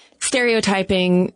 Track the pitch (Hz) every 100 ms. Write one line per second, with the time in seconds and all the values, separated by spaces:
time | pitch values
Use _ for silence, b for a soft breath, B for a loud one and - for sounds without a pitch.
0 | B _ - 254 240 226 208 196 190 185
1 | 180 180 185